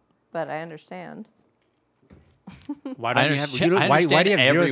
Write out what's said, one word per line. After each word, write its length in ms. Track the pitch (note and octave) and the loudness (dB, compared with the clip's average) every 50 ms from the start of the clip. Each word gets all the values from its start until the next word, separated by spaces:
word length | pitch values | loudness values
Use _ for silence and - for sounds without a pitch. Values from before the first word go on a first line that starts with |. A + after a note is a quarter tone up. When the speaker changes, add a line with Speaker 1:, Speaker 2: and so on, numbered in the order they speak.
| _ _ _ _ _ _ | _ _ _ _ _ _
Speaker 1:
but 180 | - E3 D#3+ C#3 | -10 -8 -8 -8
I 120 | D3 D#3 | -8 -10
understand. 680 | E3 E3+ D#3 D#3 - - - F#3 F3 D#3 D3+ - A3 - _ _ _ _ _ _ _ _ _ _ _ _ _ _ _ _ - - _ _ _ _ _ - | -12 -12 -16 -18 -18 -18 -18 -16 -16 -16 -16 -18 -18 -20 _ _ _ _ _ _ _ _ _ _ _ _ _ _ _ _ -20 -20 _ _ _ _ _ -20
<laughs> 480 | - - - - D4 - - C#4 C4 - | -20 -18 -16 -16 -16 -14 -14 -16 -12 -8
Speaker 2:
Why 140 | A#2 A#2 | -6 -2
Speaker 3:
I 20 | B2 | 0
Speaker 2:
don't 100 | A#2+ C3 | 2 2
you 40 | D3 | 2
have, 100 | D3+ C#3 | 0 0
Speaker 3:
understand, 300 | C#3+ D3 C3+ A#2+ - E3+ | -2 -4 -2 0 0 2
Speaker 2:
you 60 | E3+ - | 2 2
don't, 40 | C#3+ | 2
Speaker 3:
I 60 | - | 4
Speaker 2:
why, 160 | C#3 D#3 F3 | 2 2 2
why 180 | D#3 - D#3+ F3+ | 4 4 4 4
do 80 | G3 | 4
you 40 | G#3 F3 | 4 4
Speaker 3:
understand 20 | |
Speaker 2:
have 140 | - C3+ C#3+ | 4 4 4
zero 100 | E3 F3 | 4 2
Speaker 3:
every 60 | D3 | 2